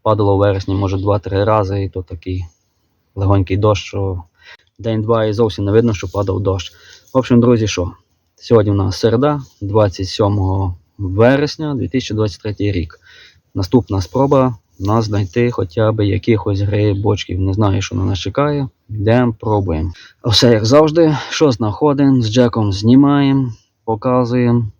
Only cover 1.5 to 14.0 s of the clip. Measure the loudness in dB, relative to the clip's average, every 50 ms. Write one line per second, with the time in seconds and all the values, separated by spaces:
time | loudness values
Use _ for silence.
1.5 | 2 2 0 -2 -4 -4 -6 -6 -8 -10 -12 _ -14 -12 -8 -8 -6 -6 -8 -10
2.5 | _ _ _ _ _ _ _ _ _ _ _ _ _ -4 0 2 2 2 2 0
3.5 | 0 2 2 2 2 0 -4 -8 -8 -6 -4 -4 -6 -8 -10 _ _ _ _ -20
4.5 | -20 _ _ _ _ _ -6 -4 -4 -2 0 0 0 0 0 -2 0 0 0 -2
5.5 | 0 -4 -2 2 2 2 2 2 -2 -4 -8 -6 -4 -4 -2 -2 -2 -2 -2 -2
6.5 | -4 -4 -6 -12 _ -20 -20 -20 -20 -20 _ _ -2 -2 0 4 2 4 4 4
7.5 | 2 2 0 -2 -2 -4 -6 -6 -8 _ _ _ _ _ _ _ _ _ -2 2
8.5 | 2 4 4 2 0 0 0 -2 -4 -2 0 0 2 2 0 0 -2 -4 -8 -14
9.5 | _ _ -8 -2 2 2 2 2 0 -6 -8 -8 -2 -2 0 0 0 0 -2 -2
10.5 | -2 -2 -4 -4 -6 -10 _ _ _ -10 -8 -6 0 2 4 4 4 2 -2 -4
11.5 | -6 -8 -8 -6 -4 -6 -6 -4 -4 -6 -4 -4 -4 -4 -4 -4 -6 -8 -10 -10
12.5 | -6 -4 -4 -2 -2 -4 -6 -8 -12 _ _ -20 -20 -20 -20 -20 _ _ _ _
13.5 | _ -8 -4 0 0 0 0 0 -4 -4